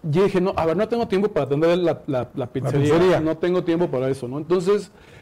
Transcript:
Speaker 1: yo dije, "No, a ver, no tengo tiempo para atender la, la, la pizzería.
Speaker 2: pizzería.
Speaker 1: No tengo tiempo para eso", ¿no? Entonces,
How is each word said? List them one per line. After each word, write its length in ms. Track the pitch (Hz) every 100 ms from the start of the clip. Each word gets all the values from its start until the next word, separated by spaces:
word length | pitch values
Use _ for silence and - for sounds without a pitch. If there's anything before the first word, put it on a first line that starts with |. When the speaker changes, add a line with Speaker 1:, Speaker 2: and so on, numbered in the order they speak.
Speaker 1:
yo 180 | 165 151
dije, 180 | 196 185
"No, 120 | 185 -
a 80 | 160
ver, 100 | 165
no 100 | 214
tengo 220 | 233 233
tiempo 180 | 190 208
para 200 | 160 131
atender 300 | 143 165 175
la, 220 | 170 143 -
la, 220 | 127 117
la 140 | - 120
pizzería. 460 | 135 131 147 147
Speaker 2:
pizzería. 240 | 160 185 156
Speaker 1:
No 160 | 156 160
tengo 260 | 175 180
tiempo 240 | 175 165 175
para 200 | 135 131
eso", 200 | 135 120
¿no? 100 | 139
Entonces, 540 | 160 185 180 208 185 - - -